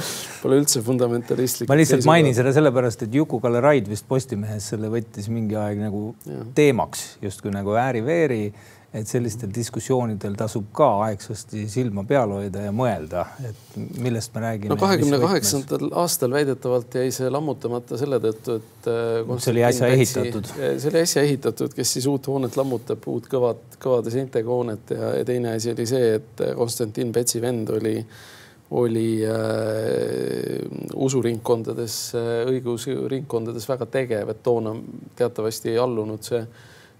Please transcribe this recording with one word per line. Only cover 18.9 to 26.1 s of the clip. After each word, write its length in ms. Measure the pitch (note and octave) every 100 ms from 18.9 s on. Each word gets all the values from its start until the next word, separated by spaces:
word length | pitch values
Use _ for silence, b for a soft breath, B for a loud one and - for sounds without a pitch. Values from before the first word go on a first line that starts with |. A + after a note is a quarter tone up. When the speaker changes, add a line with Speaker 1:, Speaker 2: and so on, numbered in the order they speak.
| A#2 A#2 A2+ A2+ B2
Speaker 2:
See 80 | C3
oli 140 | A#2 A#2+
Speaker 1:
Konstantin 0 |
Speaker 2:
äsja 220 | A#2+ B2
Speaker 1:
Pätsi 80 | C3
Speaker 2:
ehitatud. 480 | A#2+ - A#2+ A2+ - D3 C#3 C3+
Speaker 1:
see 120 | C#3+
oli 100 | E3
äsja 220 | E3+ C#3+ D3
ehitatud, 500 | C3 B2 - B2+ -
kes 160 | B2
siis 160 | - C3
uut 220 | C#3 C3+
hoonet 240 | C3+ B2+ C3+
lammutab, 480 | C3+ A#2+ - C#3 -
uut 160 | B2 -
kõvat-, 420 | C3 B2 A2+ - -
kõvade 300 | C3+ B2 A2+
seintega 340 | B2 C3+ B2 A2+
hoonet 460 | B2 A#2+ G#2+ - A#2+
ja, 140 | A2+ C3+
ja 80 | B2
teine 240 | B2 A#2+ A2+
asi 160 | A#2
oli 140 | A2+ A#2
see, 240 | C3 A#2